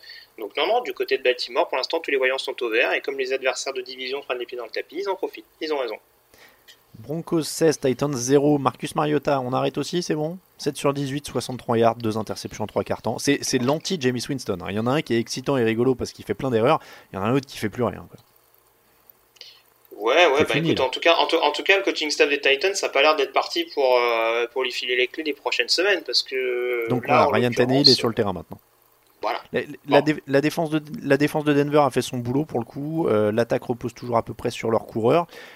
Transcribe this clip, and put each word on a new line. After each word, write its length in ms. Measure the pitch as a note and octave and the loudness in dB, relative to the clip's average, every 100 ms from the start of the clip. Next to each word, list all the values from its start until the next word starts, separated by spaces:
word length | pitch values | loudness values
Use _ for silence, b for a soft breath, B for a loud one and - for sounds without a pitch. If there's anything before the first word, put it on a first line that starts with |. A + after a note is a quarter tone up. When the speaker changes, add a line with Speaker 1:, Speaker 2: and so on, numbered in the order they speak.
| B B B - | B B B -14
Speaker 1:
Donc 180 | G2+ - | -8 -2
non, 100 | E3 | 0
non, 140 | A#3+ | 0
du 140 | D3 | -2
côté 220 | - B2+ C3+ | -6 -2 0
de 60 | |
Baltimore, 460 | B2+ B2 - B2+ E3 | 0 0 -2 -2 -2
pour 80 | C3+ | -2
l'instant, 240 | B2 E3 | -4 -6
tous 100 | D#3+ | -2
les 60 | C#3 | 0
voyants 220 | C3 C3 | 0 0
sont 220 | - B2 | -4 -4
au 80 | A#2+ | -2
vert, 220 | A2 D#3+ | 0 2
et 80 | D#3 | 0
comme 200 | C#3+ C#3 | -4 -4
les 120 | B2+ | -2
adversaires 400 | C3 C3 B2 C#3 | -2 -2 -2 -6
de 100 | C3 | -8
division 380 | B2+ C3 B2+ C#3 | -8 -10 -8 -8
prennent 200 | - B2+ | -6 -8
les 60 | A#2+ | -8
pieds 120 | B2 | -10
dans 60 | |
le 60 | A2+ | -10
tapis, 260 | G#2+ - D3+ | -10 -8 -6
ils 100 | G3 | -6
en 60 | |
profitent, 320 | F#3 D3 - - - | -4 -6 -10 -20 -10
ils 120 | D#3 | -4
ont 60 | D3 | -4
raison. 180 | A#2+ G#2+ _ _ _ b b b b b _ - | -4 -8 _ _ _ b b b b b _ -16
Speaker 2:
Broncos 440 | A2+ E3 D#3+ E3+ | -8 -8 -2 -2
seize, 380 | C#3+ - E3 C#3 | -2 2 2 4
Titans 340 | C3+ B2 C#3+ | 0 0 -2
zéro. 440 | C3 B2 C#3+ C#3+ D3 | -2 2 4 6 4
Marcus 360 | C3 - C#3+ | 2 -2 -4
Mariota, 460 | D#3+ D3+ D3 D3+ C#3 | -2 0 0 2 0
on 140 | B2 | 0
arrête 240 | C3 C#3 D3 | 0 0 -2
aussi, 240 | C#3 F3 | -4 -4
c'est 120 | - | -2
bon ? 240 | D#3 D#3 F#3 _ - | -2 -4 -8 _ -8
Sept 180 | - C#3+ | -6 -2
sur 160 | C#3+ | -2
dix-huit, 340 | C#3+ C#3 C#3+ - | 0 -4 -6 -6
soixante-trois 520 | B2+ - B2 - A#2 | -6 -6 -6 0 4
yards, 180 | A2+ A#2 | 4 2
deux 220 | A2+ A2 | -2 -2
interceptions, 480 | G#2 G2 G#2+ - G#2+ | -4 -8 -10 -8 -4
trois 180 | - | -2
cartons. 340 | G2 F#2+ A2 - | -2 -4 -4 -2
C'est, 200 | - C#3+ | 0 0
c'est 180 | A#2+ C3 | 0 0
l'anti-Jameis 600 | A#2+ D#3 - F#3+ C3 B2 - | 2 0 -2 -2 0 -2 -4
Winston, 300 | C3+ - F#2 | -6 -6 -6
hein. 60 | F2 | -4
Il 80 | G2+ | -2
y 20 | |
en 80 | A#2 | 0
a 40 | |
un 120 | D3 | 0
qui 120 | - | 0
est 40 | A#2 | 0
excitant 380 | A#2 - C3 C#3 | -2 -4 -2 0
et 80 | |
rigolo 300 | A2+ A2+ B2+ | 2 2 0
parce 180 | B2+ A2+ | 0 -4
qu'il 140 | - - | -8 -8
fait 80 | |
plein 160 | - C3+ | -4 -2
d'erreurs, 300 | A#2 A#2+ D#3 B B B | 2 2 2 B B B
il 60 | F#2+ | -4
y 20 | |
en 40 | |
a 60 | G2+ | 0
un 60 | |
autre 120 | C3+ B2+ | 0 -2
qui 100 | - | -6
fait 140 | G#2+ | -6
plus 120 | A2 | -2
rien, 240 | A2+ F2 F2 | -4 -4 -12
quoi. 100 | - _ _ _ _ _ _ _ _ _ _ _ - B B _ _ _ - | -20 _ _ _ _ _ _ _ _ _ _ _ -20 B B _ _ _ -4
Speaker 1:
Ouais, 300 | A2 D3+ F3 | 2 4 6
ouais, 60 | C#3 | 4
Speaker 2:
C'est 60 | |
Speaker 1:
bah 80 | D3 | 2
Speaker 2:
fini, 160 | A#2 E3 | 0 0
Speaker 1:
écoute, 120 | C3 | 0
Speaker 2:
là. 40 | |
Speaker 1:
en 60 | C3 | -2
tout 100 | - | 2
cas, 140 | E3+ E3 | 2 2
en 100 | D3 | 2
tout, 100 | E3 | 2
en 140 | D3 | 0
tout 120 | D3 | 2
cas, 160 | D3+ G3 | 2 2
le 40 | |
coaching 280 | E3+ - D3+ | 2 -2 -2
staff 180 | - D#3 | 2 2
des 120 | C#3+ | 2
Titans, 340 | C#3 C3+ F#3+ | 2 2 0
ça 120 | G3 B2+ | -2 0
a 40 | |
pas 100 | C#3 | 4
l'air 160 | D3 D3+ | 4 4
d'être 160 | C3+ | 0
parti 320 | - - F3 E3 | 0 -2 -4 -4
pour, 240 | - C3 B2 | 0 4 4
euh, 500 | A#2+ A2+ A2+ A#2 A#2+ | 4 2 0 0 -2
pour 140 | C3 | -2
lui 80 | B2+ | -4
filer 240 | - B2+ | -4 -2
les 140 | B2 B2+ | 0 -2
clés 160 | - | -2
les 80 | D3+ | -6
prochaines 380 | C#3 B2 A2+ A#2 | -4 -2 -2 0
semaines, 320 | - G3 F#3 | 0 2 0
parce 180 | D3 A#2+ | -2 -2
que 680 | - C3 B2+ B2 B2 A#2+ A#2 | -2 -4 -2 -2 -2 -2 -2
Speaker 2:
Donc 180 | B2+ - | -2 2
Speaker 1:
là, 160 | D3 | 4
Speaker 2:
voilà, 40 | - | 4
Speaker 1:
en 20 | |
Speaker 2:
Ryan 200 | A2 B2 | 2 2
Tannehill 280 | A#2 B2 C3 | 2 2 4
Speaker 1:
l'occurrence, 100 | C#3 | 6
Speaker 2:
est 100 | A#2 | 4
sur 100 | A#2+ | 2
le 60 | |
terrain 200 | A2+ G2+ | 0 -2
maintenant. 240 | F2 - F#2+ _ _ _ _ _ _ | -4 -10 -18 _ _ _ _ _ _
Speaker 1:
Voilà. 180 | G#2 A#2+ - | -4 -4 -4
Speaker 2:
La, 80 | B2+ A2+ C#3+ - | -6 -6 -8 2
la 140 | C#3+ | 4
Speaker 1:
Bon. 40 | |
Speaker 2:
dé-, 180 | D3+ D3 - | 4 0 0
la 140 | C3+ | 2
défense 300 | D3 D#3 D#3+ | 2 0 -2
de, 120 | D#3 D3+ - | -4 -4 -6
la 160 | C#3 C#3 | 2 4
défense 280 | D3 D#3 | 4 2
de 100 | D3 | 2
Denver 240 | C#3+ D3 D3 | 2 4 4
a 120 | C#3 | 4
fait 120 | B2+ | 2
son 140 | - B2+ | -2 -4
boulot 280 | A#2+ C#3 | -2 -2
pour 140 | D#3 B2+ | -2 -4
le 60 | |
coup. 420 | A2+ C#3 D3 D#3+ E3 | -6 -8 -6 -2 2
Euh, 240 | G#2+ G#2+ | 2 2
l'attaque 320 | A2 A#2 C3 | 2 0 -2
repose 320 | - B2 B2 | -2 -6 -8
toujours 220 | - B2 A2+ | -10 -2 -2
à 80 | |
peu 100 | - | -2
près 160 | A2 B2 | -6 -6
sur 180 | - A#2 | -4 0
leurs 160 | A2 | 0
coureurs. 440 | - A#2 A2 D#3+ E3+ B B | 0 0 2 2 0 B B